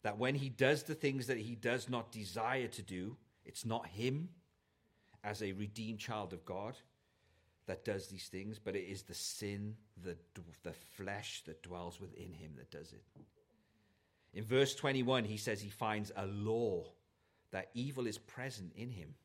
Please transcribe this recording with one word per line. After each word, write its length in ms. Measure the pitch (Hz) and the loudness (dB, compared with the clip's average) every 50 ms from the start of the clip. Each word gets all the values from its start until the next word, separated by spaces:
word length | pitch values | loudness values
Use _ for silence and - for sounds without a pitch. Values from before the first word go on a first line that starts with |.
| - | 0
that 140 | 110 104 | 0 0
when 180 | 107 120 127 143 | 2 2 4 4
he 140 | 143 139 135 | 2 0 -2
does 360 | 117 - 135 131 156 - - | 4 8 8 8 8 8 4
the 100 | - 156 | -2 -4
things 320 | - - 143 135 135 123 | 2 4 4 4 4 2
that 120 | 120 131 113 | 2 2 2
he 160 | 107 113 120 | 2 -4 -4
does 360 | 107 101 120 120 127 110 - | 0 2 2 2 2 2 0
not 200 | 123 120 113 110 | -2 -2 -2 -4
desire 580 | - 110 104 95 87 113 113 117 131 131 123 110 | -6 -8 -6 -4 -2 0 2 2 2 2 0 0
to 140 | - - 104 | -4 -6 -8
do, 340 | - 95 92 90 104 131 - - _ _ _ _ | -4 -4 -2 -2 -4 -6 -8 -14 _ _ _ _
it's 220 | - - - - | -12 -10 -6 -2
not 200 | 117 113 117 - | 0 0 0 0
him 440 | 85 85 101 117 127 135 147 165 180 - - _ _ _ _ _ _ _ _ _ _ _ _ _ _ - - - | -4 -4 0 2 2 2 2 -2 -4 -8 -14 _ _ _ _ _ _ _ _ _ _ _ _ _ _ -20 -8 -4
as 200 | 104 104 101 110 | -4 -2 -2 -2
a 100 | 98 95 | -2 -2
redeemed 460 | 98 104 101 104 113 113 110 113 104 | -2 -4 -4 -4 -4 -4 -4 -4 -4
child 340 | - - 113 107 101 87 92 | -4 -4 -2 -2 -2 -4 -6
of 120 | 85 82 | -8 -6
God 320 | - 92 92 104 113 127 - - _ _ _ _ _ _ _ _ _ _ _ _ _ _ _ _ | -4 -4 -4 -4 -6 -8 -10 -16 _ _ _ _ _ _ _ _ _ _ _ _ _ _ _ _
that 180 | - 95 90 - | -6 -6 -2 0
does 240 | - 104 98 92 - | 0 0 0 -2 -6
these 200 | 95 92 - - | -8 -10 -10 -6
things, 300 | - 92 98 107 110 104 | -6 -6 -6 -6 -8 -6
but 180 | - 95 95 | -4 -2 0
it 100 | 101 90 90 | 0 -2 -2
is 140 | 98 98 - | -6 -8 -8
the 120 | - 87 | -8 -8
sin, 600 | - - - - - 107 101 101 101 101 107 110 110 - - _ - 85 | -6 -4 -4 -4 -4 -4 -4 -2 -2 -4 -4 -6 -8 -12 -20 _ -10 -6
the, 140 | 92 85 82 - - _ - 85 85 78 - - | -6 -6 -6 -10 -16 _ -14 -12 -12 -16 -10 -10
the 100 | 85 80 - - - - | -10 -10 -8 -12 -18 -10
flesh 460 | - 98 95 101 101 104 - - - - | -6 -4 -4 -4 -4 -4 -6 -8 -8 -8
that 160 | 78 80 - - | -10 -12 -12 -10
dwells 380 | 87 90 87 87 87 87 - | -10 -8 -6 -6 -6 -6 -8
within 320 | 98 90 - - 87 90 85 | -10 -10 -10 -10 -10 -10 -10
him 200 | 78 82 78 76 | -10 -10 -10 -10
that 140 | 64 62 - | -12 -12 -12
does 220 | - 73 76 - - | -10 -12 -10 -10 -16
it. 100 | 52 53 _ _ - - - _ _ _ _ _ _ _ _ _ _ _ _ _ _ _ _ _ _ _ _ - | -18 -20 _ _ -20 -20 -20 _ _ _ _ _ _ _ _ _ _ _ _ _ _ _ _ _ _ _ _ -6
In 100 | 98 107 | -6 0
verse 300 | 107 123 131 139 135 - | 6 8 8 8 8 6
twenty-one, 500 | - - 143 135 131 123 120 131 127 113 | 2 2 4 4 6 6 6 6 6 6
he 120 | 104 107 | 4 0
says 240 | 104 - 123 110 104 | 0 2 0 0 0
he 100 | 101 101 | -2 -8
finds 400 | 101 - 120 110 107 107 104 104 - | -4 0 2 2 2 2 0 -2 -2
a 100 | 98 98 | -2 -2
law, 600 | 95 101 104 104 107 110 117 120 110 95 85 78 82 - _ _ _ _ _ _ _ _ _ _ _ - | 0 0 0 2 4 4 4 4 4 4 2 0 -4 -12 _ _ _ _ _ _ _ _ _ _ _ -4
that 180 | 95 95 - - | -4 -4 -2 -2
evil 340 | 120 123 139 139 131 123 | -2 -2 0 0 0 0
is 120 | 113 104 - | 0 0 -2
present 540 | - - - - 127 135 120 107 95 87 - | -8 -12 -8 -6 -4 -4 -4 -6 -8 -10 -8
in 160 | - 113 123 | -6 -6 -6
him. 240 | 123 95 80 71 69 - _ | -6 -6 -8 -10 -12 -16 _